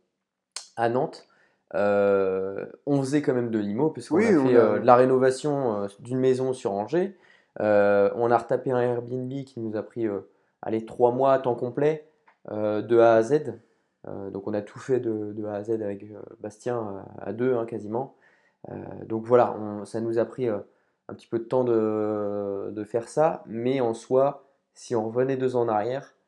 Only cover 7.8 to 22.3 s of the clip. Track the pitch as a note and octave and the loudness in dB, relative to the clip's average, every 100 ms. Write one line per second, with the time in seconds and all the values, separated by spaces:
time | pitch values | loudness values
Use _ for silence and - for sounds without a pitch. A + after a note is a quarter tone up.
7.8 | G2+ G2+ G2+ - A#2 A#2 - B2+ C#3+ B2 | 6 6 4 2 2 2 2 -2 0 0
8.8 | A#2+ A#2+ A#2+ B2+ B2+ C#3 C3 - A2+ G#2+ | 0 -2 -4 -8 -8 -10 -10 -10 -8 -6
9.8 | G2+ A#2+ A2 G2 - _ _ - - A2 | -8 -6 -4 -4 -10 _ _ -14 -6 -6
10.8 | A2 - B2 B2 C3+ C3+ C3 A#2+ B2 D3 | -6 2 2 4 4 4 2 -2 -4 0
11.8 | D3 D#3 - _ _ _ - G#2+ G#2+ G#2+ | 0 0 -8 _ _ _ -12 -4 -2 -2
12.8 | A2+ A#2 A2+ A2+ A2+ D3 C3+ G#2+ _ _ | 4 6 8 8 4 0 -2 -12 _ _
13.8 | _ _ - G2 G2 G2 G#2+ G#2+ G#2 - | _ _ -16 -12 -10 -10 -6 -6 -6 -12
14.8 | - B2+ A#2 G#2+ G#2 G#2+ G#2+ G#2 G#2+ A2+ | -2 -2 -2 -6 -6 -8 -8 -6 -4 -4
15.8 | G#2 G2+ G#2 G#2 - - G#2+ - B2 A#2+ | -4 -10 -12 -18 -18 -14 -14 -10 -6 -4
16.8 | A2 G2 G2 - - A2 B2 B2 A#2 A2+ | -6 -10 -14 -14 -10 -2 0 0 -2 -8
17.8 | G#2 A2+ C3+ _ _ _ _ _ - G2 | -6 -6 -6 _ _ _ _ _ -16 -14
18.8 | F#2+ G2 G2 A2 A2 B2 A2+ G#2+ G#2+ G#2 | -12 -14 -8 -6 2 4 4 0 -8 -10
19.8 | G2+ A2+ A2+ A2+ A2 - B2 G#2 - _ | -10 -6 -4 -2 -2 -2 -4 -4 -8 _
20.8 | _ _ - - - A#2 A#2 C3 A#2+ A2+ | _ _ -20 -18 -6 -6 -2 -2 2 2
21.8 | A2 G#2+ G#2+ G#2+ G2+ | 0 0 -2 -2 -4